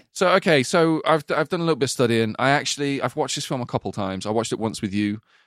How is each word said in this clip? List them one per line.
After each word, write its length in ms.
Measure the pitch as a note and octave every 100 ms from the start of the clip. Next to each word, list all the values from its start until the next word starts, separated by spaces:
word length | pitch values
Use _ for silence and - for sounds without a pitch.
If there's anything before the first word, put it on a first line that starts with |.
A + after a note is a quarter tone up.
| -
So, 160 | - F#3
okay, 280 | F#3 G3 D3+
so 400 | B2 F3+ E3 D#3+
I've, 200 | - D#3+ -
I've 200 | B2+ D#3
done 100 | F3
a 40 |
little 120 | E3+ D3
bit 100 | C3
of 40 |
studying. 440 | - A#2+ A#2 A2+ G#2
I 120 | B2+
actually, 520 | C#3+ A#2+ - C#3+ C#3
I've 140 | B2 D3+
watched 180 | C#3
this 100 | -
film 160 | - C3
a 60 | A#2+
couple 260 | C3 G2+
times. 320 | G2+ F#2+ F#2+
I 60 | G#2
watched 220 | A2 A2
it 60 | -
once 220 | A2 -
with 140 | G#2+
you. 260 | G2+ G#2 G#2+ _ _